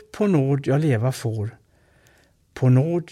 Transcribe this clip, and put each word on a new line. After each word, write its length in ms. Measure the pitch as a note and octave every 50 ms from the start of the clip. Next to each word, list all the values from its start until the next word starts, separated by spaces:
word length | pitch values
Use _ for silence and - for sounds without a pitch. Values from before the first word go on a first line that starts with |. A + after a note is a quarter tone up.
| - _
på 140 | - - G#3
nåd 400 | G3+ F3+ C#3+ C3+ C3+ C#3+ C#3 C#3
jag 140 | - C3+ D3
leva 320 | D#3+ D3+ B2 G#2+ A#2 C3
får. 460 | B2 - - A2+ A2 A2 G2+ A2 - - _ _ _ _ _ _ _ _ _ _ _ _ _ _ _ _ _ _ _
På 140 | - C3 B2+
nåd 420 | B2+ B2+ C#3+ E3 E3+ F3+ E3+ -